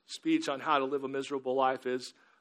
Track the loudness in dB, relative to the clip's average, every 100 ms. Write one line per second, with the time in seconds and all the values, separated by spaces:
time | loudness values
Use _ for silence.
0 | -18 -6 2 2 2 -2 2 2 2 -2
1 | -2 -4 -4 -4 0 2 2 2 -2 -4
2 | -6 -16 _ _